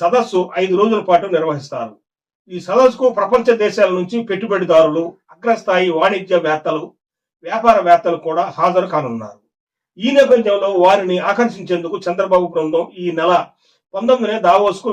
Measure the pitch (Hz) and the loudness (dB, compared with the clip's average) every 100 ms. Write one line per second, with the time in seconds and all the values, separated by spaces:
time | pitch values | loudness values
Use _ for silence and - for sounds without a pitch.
0 | 170 247 226 185 180 175 190 180 226 214 | 0 0 0 -2 -2 -2 0 2 2 0
1 | 180 170 196 170 160 147 - 131 113 - | 2 2 2 -2 -2 -6 -8 -10 -10 -14
2 | _ _ _ _ _ 180 - 226 254 - | _ _ _ _ _ -12 -2 2 4 4
3 | 254 208 190 247 233 220 208 214 190 180 | 0 0 0 0 2 2 0 2 2 0
4 | 180 233 226 185 214 196 175 160 160 160 | -4 -6 -6 -6 -4 -2 2 4 4 2
5 | 170 - _ _ 233 220 - 180 180 160 | -6 -10 _ _ -2 -2 0 0 0 0
6 | 185 196 190 180 160 156 - 156 - _ | 0 0 0 0 0 -2 -4 -6 -8 _
7 | _ _ _ _ 165 220 226 208 175 170 | _ _ _ _ -8 -2 2 2 4 2
8 | 180 156 165 160 - - 220 180 - 151 | 2 -4 -4 -4 -4 -2 -2 -2 -4 -4
9 | 131 113 107 - _ _ _ _ _ - | -4 -8 -12 -18 _ _ _ _ _ -8
10 | 233 277 247 247 208 202 196 190 180 202 | 0 4 4 4 2 0 0 2 4 4
11 | 185 180 190 202 233 185 165 175 170 185 | 0 -2 -2 0 -2 -4 -6 -6 -4 -8
12 | 180 175 190 180 175 165 156 165 - 185 | -4 -4 2 2 2 -2 -2 -2 -4 -6
13 | 175 160 170 175 - _ _ _ _ 196 | -6 -2 0 0 -2 _ _ _ _ -4
14 | 233 254 214 220 180 190 208 185 240 | 0 0 0 0 2 4 2 -2 -2